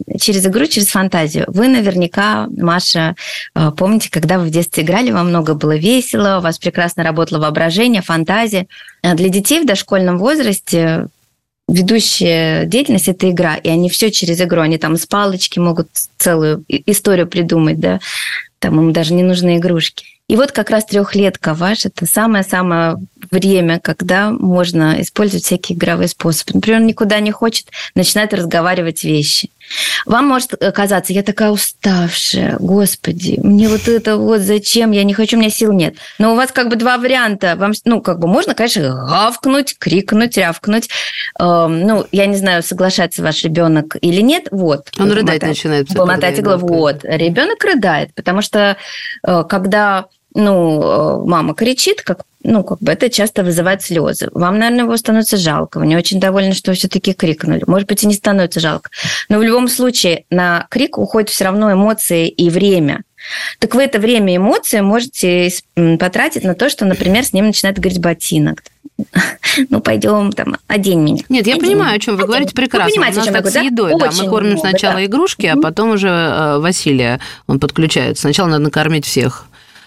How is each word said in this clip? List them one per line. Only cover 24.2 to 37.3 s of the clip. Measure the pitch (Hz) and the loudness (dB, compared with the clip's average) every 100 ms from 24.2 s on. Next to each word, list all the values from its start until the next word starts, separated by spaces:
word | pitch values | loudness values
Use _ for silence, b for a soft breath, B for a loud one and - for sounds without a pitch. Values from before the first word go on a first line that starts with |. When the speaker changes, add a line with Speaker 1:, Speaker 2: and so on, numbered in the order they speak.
| 214 | 0
Speaker 1:
можно | 226 190 180 175 165 156 156 | 0 0 2 2 2 2 0
использовать | - - 208 180 - | -2 -2 0 -2 -2
всякие | 180 - 170 | -4 -4 -2
игровые | 175 175 175 | -2 0 -2
способы. | - 170 156 - 190 | -2 -2 -2 -2 -2
Например, | 214 226 | 2 2
он | 226 | 2
никуда | 220 208 208 | 2 0 0
не | 208 | 0
хочет, | 208 226 - - B B 185 | -2 -2 -2 -8 B B -2
начинает | 180 208 214 | 0 0 0
разговаривать | 196 170 170 175 185 165 156 160 | -2 -2 0 0 0 -2 -4 -2
вещи. | 151 147 - - _ B B B B - | 0 0 -2 -4 _ B B B B 0
Вам | 233 285 | 2 2
может, | 254 - 277 | 0 -2 -2
э, | 196 | -2
казаться: | 202 196 190 185 | 0 0 0 0
"Я | 190 | -2
такая | 202 202 214 | -2 0 0
уставшая, | 208 - - 202 180 170 - - 190 - - | 0 -4 -4 0 0 0 -2 -2 -2 -2 -2
господи, | 175 196 190 - - 170 180 - | 0 2 2 -2 -6 -4 -4 0
мне | - 202 220 | 4 4 4
вот | 214 233 | 2 0
это | 226 220 214 | 0 0 0
вот | 214 220 | 2 0
зачем, | 196 208 208 233 226 | 2 -2 0 0 2
я | 202 202 | 2 2
не | |
хочу, | 202 220 226 | 0 0 2
у | |
меня | 220 | 2
сил | - 220 | 2 2
нет". | 196 156 - B B | 2 0 -4 B B
Но | 220 | 2
у | 226 | 2
вас | 262 | 0
как | 262 240 | -2 -2
бы | 226 | 0
два | 240 247 | 0 0
варианта. | 247 262 226 | 0 0 0